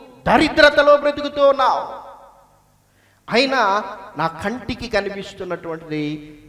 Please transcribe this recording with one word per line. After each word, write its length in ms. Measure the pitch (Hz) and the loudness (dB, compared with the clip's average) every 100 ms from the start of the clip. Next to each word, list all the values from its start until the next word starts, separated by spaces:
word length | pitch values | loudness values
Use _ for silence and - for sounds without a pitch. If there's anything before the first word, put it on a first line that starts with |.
| - - - | -20 -8 0
దరిద్రతలో 720 | 226 302 311 294 294 285 285 | 2 2 4 4 6 6 6
బ్రతుకుతూ 520 | 294 294 294 285 277 | 4 -2 -4 2 2
ఉన్నావు. 440 | 262 247 147 - - - - - _ _ _ _ _ _ _ _ _ - | 4 2 0 -4 -12 -18 -20 -20 _ _ _ _ _ _ _ _ _ -4
అయినా 520 | 220 277 262 202 202 - - - 147 | 0 2 2 2 0 -4 -14 -14 -6
నా 100 | 165 | -6
కంటికి 640 | 156 196 247 247 247 240 | -4 -8 -8 -8 -10 -4
కనిపిస్తున్నటువంటిది 1500 | 202 202 196 190 - 185 170 170 160 160 151 147 151 151 - | -4 -4 -8 -12 -12 -10 -8 -8 -10 -8 -6 -6 -8 -12 -20